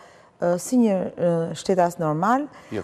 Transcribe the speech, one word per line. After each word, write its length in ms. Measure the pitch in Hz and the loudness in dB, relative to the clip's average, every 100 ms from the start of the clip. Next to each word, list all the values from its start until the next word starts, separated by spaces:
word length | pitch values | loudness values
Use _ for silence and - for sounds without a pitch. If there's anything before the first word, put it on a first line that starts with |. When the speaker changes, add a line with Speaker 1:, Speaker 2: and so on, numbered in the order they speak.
| - - _ - | -20 -20 _ -4
Speaker 1:
ë, 160 | 175 175 | -2 -2
si 160 | - 254 | 0 2
një, 140 | 226 185 - - | 2 2 -4 -2
ë, 140 | 175 165 165 160 | 0 0 -2 -6
shtetas 400 | - 185 175 175 | 0 2 2 0
normal. 480 | 156 151 202 262 294 - - | -2 0 2 0 -2 -12 -10
Speaker 2:
Jo, 80 | 107 | -8